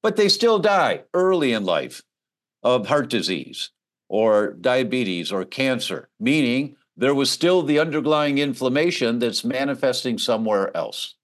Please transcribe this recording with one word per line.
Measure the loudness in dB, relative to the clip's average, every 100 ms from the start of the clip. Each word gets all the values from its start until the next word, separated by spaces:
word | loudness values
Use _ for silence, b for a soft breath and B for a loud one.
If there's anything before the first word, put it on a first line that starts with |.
but | 0 2
they | 2
still | 4 2 4
die | 4 4 2 0 -2
early | 0 2 2 2
in | 0 0
life | -2 -4 -14 _ _ _ _ _ _
of | 0 0 2
heart | -2 0
disease | -2 -2 -6 -8 -12 -14 _ _ _ _
or | 0 4 4 2
diabetes | -2 0 0 0 -2 -2 -4 -4
or | -6
cancer, | -6 -2 -2 -2 -4 -10 -12 _
meaning | 0 2 2 0 -4 b b -2
there | 0 2
was | 0
still | 0 2 2
the | 2 2
underlying | 2 -2 0 0 2 0
inflammation | -2 -2 -2 0 0 0 -2 0
that's | -2 -2
manifesting | -4 -2 -4 0 0 0 -4 -4
somewhere | -2 0 2 0 0 -4
else. | -6 -8 -12 _